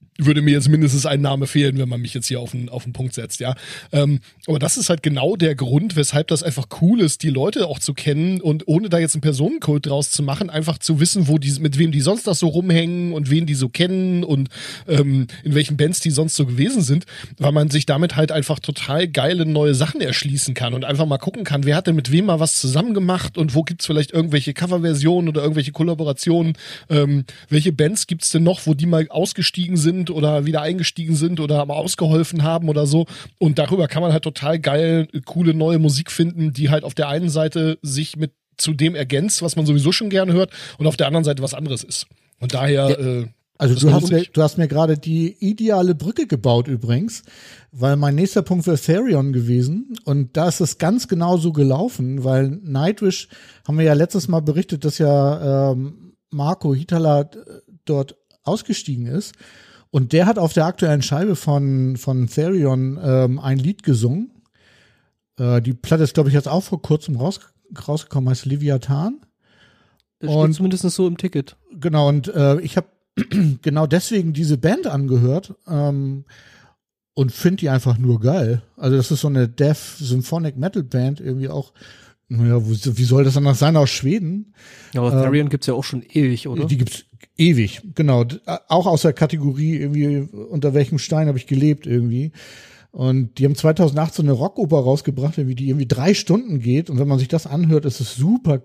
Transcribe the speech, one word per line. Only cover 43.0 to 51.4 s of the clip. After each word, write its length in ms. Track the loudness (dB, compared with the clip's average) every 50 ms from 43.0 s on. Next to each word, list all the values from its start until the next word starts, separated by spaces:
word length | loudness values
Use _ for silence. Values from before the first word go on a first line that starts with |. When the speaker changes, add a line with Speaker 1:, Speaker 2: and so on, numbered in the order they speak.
| 0 -2 -2 -4 -4 -8 -10 _ _ _ _ 0
Speaker 3:
Also 160 | 2 2 4
Speaker 1:
das 80 | 6
Speaker 3:
du 80 | 6 6
Speaker 1:
lohnt 120 | 6 6 4
Speaker 3:
hast 60 | 4
mir, 60 | 2 2
Speaker 1:
sich. 120 | 0 0
Speaker 3:
du 80 | 0 2
hast 140 | 2 2 2
mir 100 | 0 0
gerade 300 | 0 2 2 2 2 2
die 400 | 0 0 -2 -2 0 0 -2 -4 -2 -2
ideale 480 | -2 -2 0 0 2 2 4 4 2 2
Brücke 320 | 0 -2 -6 -4 -4 -2
gebaut 420 | -2 -2 0 2 2 2 2 2 0
übrigens, 540 | -4 -4 -2 -2 -2 -2 -2 -4 -8 -12 -20 -20 -20 -20 -20 -20 -20 -20 -20 _
weil 260 | -6 -2 0 0 2
mein 180 | 2 2 2 2
nächster 260 | 2 0 2 0 0
Punkt 260 | 0 0 0 0 2
wäre 120 | 0 0 0
Therion 560 | 2 2 0 2 2 2 2 2 2 0 0
gewesen 600 | 0 0 2 2 2 2 0 -2 -4 -6 -8 -12 -10 -4
und 340 | -2 0 0 -2 -2 -2 -2
da 100 | 0 0
ist 120 | 0 0
es 160 | -2 -2 -2 -2
ganz 280 | -2 0 0 0 -2
genau 300 | -2 -2 0 0 2 2
so 160 | 2